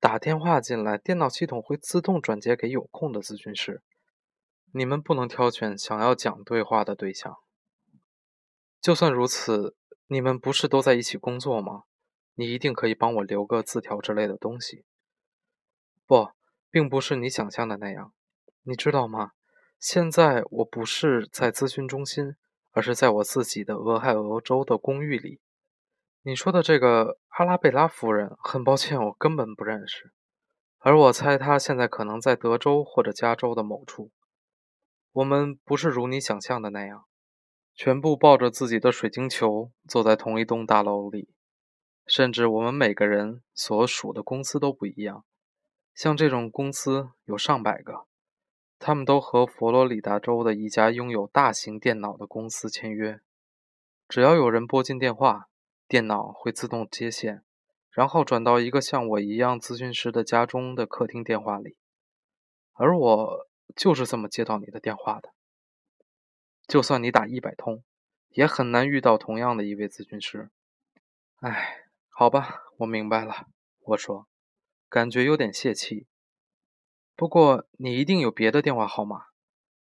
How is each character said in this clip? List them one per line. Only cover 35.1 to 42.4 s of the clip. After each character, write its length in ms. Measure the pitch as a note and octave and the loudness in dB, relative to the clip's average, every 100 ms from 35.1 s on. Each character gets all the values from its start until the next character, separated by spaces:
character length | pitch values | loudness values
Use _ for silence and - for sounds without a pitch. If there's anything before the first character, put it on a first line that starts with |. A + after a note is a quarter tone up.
我 120 | C3+ | -2
们 320 | C3+ C#3 C#3+ C3+ | 2 2 0 -6
不 100 | - | -2
是 140 | C#3 D#3+ | 0 0
如 180 | B2 B2 | 0 -2
你 140 | C3 | -4
想 180 | - G#2 | -4 -6
象 220 | - B2 | -4 -6
的 80 | G#2 | -4
那 160 | G2+ G2+ | -8 -10
样， 200 | G#2 _ _ _ _ _ _ _ | -14 _ _ _ _ _ _ _
全 260 | - C3+ C3 | -6 -2 0
部 160 | D#3 C#3+ | 0 6
抱 200 | D3+ C3 | 8 8
着 140 | B2 | 6
自 180 | - B2+ | -2 -2
己 100 | A2+ | 2
的 140 | B2 | 2
水 180 | - A2 | 2 -4
晶 180 | - C3 | -4 -6
球 440 | - A2+ G#2+ A#2+ _ - | 0 0 0 -6 _ -4
坐 140 | B2 | 0
在 120 | A2 | 4
同 240 | A2 A2+ A2 | 2 2 -4
一 60 | |
栋 200 | A2+ A#2 | -2 -2
大 180 | A2 G#2+ | 2 2
楼 280 | G2+ G2+ G2+ | 2 -2 -4
里， 240 | G#2 - _ _ _ _ _ _ _ - | -10 -12 _ _ _ _ _ _ _ -2
甚 260 | - B2+ | 2 2
至 140 | A#2 | 2